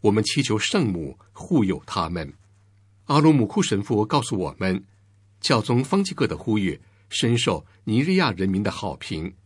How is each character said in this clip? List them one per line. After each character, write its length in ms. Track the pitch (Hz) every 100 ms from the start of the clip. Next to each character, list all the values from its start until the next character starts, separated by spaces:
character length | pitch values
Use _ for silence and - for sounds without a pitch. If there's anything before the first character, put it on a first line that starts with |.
我 100 | 107
们 140 | 104
祈 180 | 107 -
求 160 | 143 107
圣 280 | - 202 127
母 280 | 90 71 - -
护 300 | - - 160
佑 180 | 98 - -
她 240 | 101 80
们。” 240 | 85 73 - _ _ _ _ _ _ -
阿 140 | 143
鲁 120 | 156
姆 140 | 151 107
库 160 | -
神 200 | - 98
父 220 | 107 107
告 160 | 107 143
诉 180 | 123 101
我 180 | 80 -
们， 260 | 95 95 - _ _ _ _ _
教 200 | - 127
宗 240 | 107 123
方 180 | 135 196
济 120 | 190
各 120 | 180 127
的 100 | 78
呼 220 | - 107
吁 220 | 92 73 - _ _
深 300 | - 117 117
受 260 | 117 82 - _
尼 160 | - 110
日 60 | 151
利 100 | 185
亚 140 | 147
人 160 | 90 95
民 140 | 95
的 80 | 101
好 260 | - 101 67
评 380 | - 80 123 -